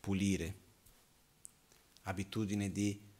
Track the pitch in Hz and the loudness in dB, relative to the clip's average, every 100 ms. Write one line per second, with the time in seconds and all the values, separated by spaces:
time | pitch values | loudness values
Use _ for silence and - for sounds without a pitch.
0 | - 98 98 95 82 98 - - - - | 0 2 4 2 0 -6 -16 -20 -20 -20
1 | _ _ _ _ - _ _ - _ - | _ _ _ _ -20 _ _ -20 _ -14
2 | - 92 98 110 107 101 101 92 101 101 | -6 -4 -2 -2 0 0 0 2 2 0
3 | - | -10